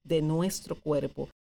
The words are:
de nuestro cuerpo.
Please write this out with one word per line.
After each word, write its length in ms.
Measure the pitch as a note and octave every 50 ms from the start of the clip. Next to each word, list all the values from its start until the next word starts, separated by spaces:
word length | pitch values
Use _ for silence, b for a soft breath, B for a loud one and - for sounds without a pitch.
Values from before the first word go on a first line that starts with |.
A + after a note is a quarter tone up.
| -
de 200 | - E3+ D#3 D3+
nuestro 520 | D#3 D#3 E3 F3 F#3+ - - - - E3
cuerpo. 540 | - - D3+ D3 C#3+ C#3 C3+ - - C#3 - - _